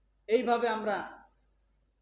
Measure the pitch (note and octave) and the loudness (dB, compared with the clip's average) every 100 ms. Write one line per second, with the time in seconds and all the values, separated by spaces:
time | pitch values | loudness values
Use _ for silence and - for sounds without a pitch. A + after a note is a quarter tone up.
0 | _ _ - A#3 A#3+ A#3 A#3 G#3+ G#3+ F#3+ | _ _ 0 2 2 0 0 -2 -2 -4
1 | - - - _ _ _ _ _ _ _ | -6 -14 -20 _ _ _ _ _ _ _